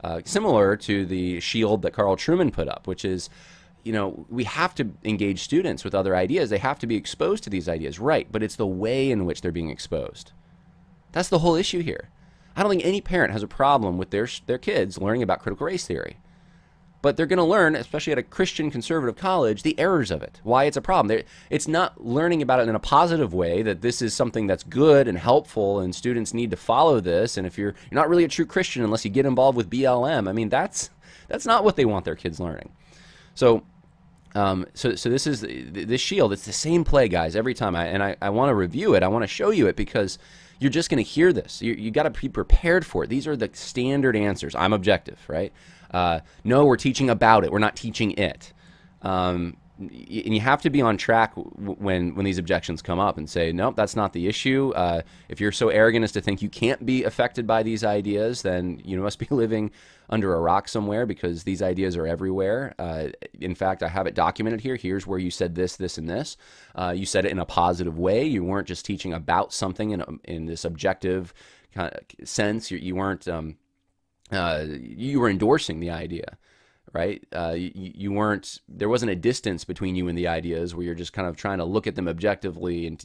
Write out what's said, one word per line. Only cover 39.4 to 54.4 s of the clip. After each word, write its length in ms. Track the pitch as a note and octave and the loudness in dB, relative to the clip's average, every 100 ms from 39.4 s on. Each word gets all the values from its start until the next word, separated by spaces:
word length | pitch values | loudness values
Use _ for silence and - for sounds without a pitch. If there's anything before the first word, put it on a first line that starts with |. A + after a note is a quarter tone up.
| G#3 | 0
you 160 | G#3+ G#2 | 4 4
it 80 | - | 2
because 420 | G#2 A#2 G2 - - - - - | -2 -2 -2 -6 -16 -20 -20 -2
you're 120 | C3+ | 0
just 180 | C3+ E3 | 0 0
gonna 120 | C#3+ | 0
hear 300 | G2+ C#3 F3+ | 0 4 4
this. 280 | D3 - - | 4 -2 -6
You, 120 | A2+ | -4
you 180 | A#2 A2 | -4 -2
gotta 180 | G#2+ D3+ | 0 0
be 200 | - C#3 | -2 -6
prepared 560 | - F#2 - E3+ F#3 E3+ | -2 4 4 6 2 2
for 180 | F2+ | -4
it. 40 | D#2 | -2
These 200 | B2+ D3+ | -4 -4
are 80 | C#3+ | -4
the 140 | G#2+ | -4
standard 640 | - - - B2 C#3 C3+ A2 | -8 -10 -4 0 2 2 2
answers. 400 | G#2 G2 C#2 - | 0 -2 -6 -2
"I'm 180 | F2+ | 0
objective," 460 | G#2+ F#2 F#2+ - - - | 2 2 2 0 -18 -8
right? 260 | D#2 G2 - - - - | -6 -6 -8 -20 -20 -6
Uh, 300 | F2+ F2+ E2 - - | 0 0 0 -6 -8
"No, 220 | G#2+ B2+ D3 | 2 6 6
we're 120 | A#2+ | 6
teaching 320 | C#3 B2 C3 | 2 2 2
about 340 | A2+ A2+ A2 | 4 6 6
it. 80 | E2+ | 6
We're 80 | G2 | 2
not 160 | G#2+ - | 0 -2
teaching 360 | A#2 - A2 | -8 -2 -2
it." 420 | - F#2 - - - - - - _ | 0 -2 -2 -16 -20 -20 -20 -20 _
Um, 540 | F#2+ F#2 F2+ F2+ F2 - - - | -4 0 0 -2 -4 -8 -20 -16
y-, 460 | F#2+ A#1+ - G#2+ - | -16 -16 -10 -6 2
and 80 | |
you 60 | A2 | 2
have 220 | A2+ D3 | 4 2
to 80 | E3+ | 4
be 100 | C#3+ | 4
on 160 | A#2+ G2+ | 4 2
track 380 | - A2+ A2 - | 4 4 4 0
w-, 400 | - - G2+ - | -12 -10 -8 -4
when, 380 | G2+ F#2 F2 D#2+ | 0 0 0 0
when 100 | G2 | -2
these 120 | F#2 | -2
objections 420 | E2+ F2 - E2 | 0 -2 -2 -8
come 180 | - F2 | -4 0
up 180 | G2+ - | 0 0
and 120 | D#2 | -4
say, 220 | - E2 | -2 0
"Nope, 240 | E2+ A2 A2+ | 0 0 0
that's 200 | G#2 A2+ | 0 0
not 180 | G2+ | -2
the 140 | F2 F2+ | 0 -2
issue." 440 | G#2+ | 0